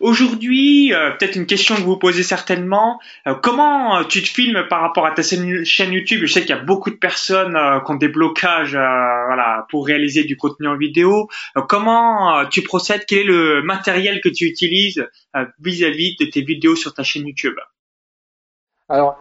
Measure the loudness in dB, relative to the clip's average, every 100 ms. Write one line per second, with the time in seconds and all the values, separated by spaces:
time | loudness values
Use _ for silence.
0 | 2 4 2 0 0 2 4 6 4 2
1 | 0 0 -2 -2 -2 0 2 0 0 2
2 | 2 2 0 -2 -2 -4 0 2 0 -2
3 | -12 -10 -6 -2 0 2 2 2 2 0
4 | 0 -2 -2 0 0 0 0 0 0 2
5 | 0 0 -2 -2 -2 -2 0 0 0 -2
6 | -2 -2 0 0 0 -2 0 0 -2 -2
7 | -2 -2 -2 0 0 2 2 2 0 -2
8 | 0 2 0 2 0 0 0 0 0 2
9 | 0 0 0 0 0 -2 -4 -4 0 0
10 | 0 0 -2 -2 -4 -4 -6 -4 -2 2
11 | 2 2 -2 -10 -8 -6 -2 0 2 2
12 | 2 2 2 0 0 -2 -2 -4 -2 -4
13 | 0 0 2 2 2 2 0 -4 -2 0
14 | 0 0 -2 0 -4 -2 -2 0 0 -2
15 | -8 _ _ -6 -6 -8 -6 -2 -2 0
16 | -4 -2 -4 -2 -4 0 0 0 -4 -6
17 | -6 -6 -8 -6 -6 -6 -14 _ _ _
18 | _ _ _ _ _ _ _ _ -2 0
19 | 0 -2